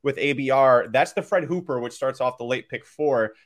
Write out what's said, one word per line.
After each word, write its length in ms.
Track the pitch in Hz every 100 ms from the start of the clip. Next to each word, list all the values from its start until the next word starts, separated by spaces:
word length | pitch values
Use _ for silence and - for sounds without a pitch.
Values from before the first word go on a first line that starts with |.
with 120 | 139 131
A 140 | 143
B 180 | 139 135
R. 360 | 131 135 123 113
That's 240 | 123 160
the 100 | -
Fred 220 | - 190
Hooper, 360 | 147 175 180 127
which 120 | 120
starts 280 | - 135 127
off 180 | 127 127
the 60 |
late 240 | 120 127 -
pick 180 | 120 -
four. 460 | - 151 127 107 -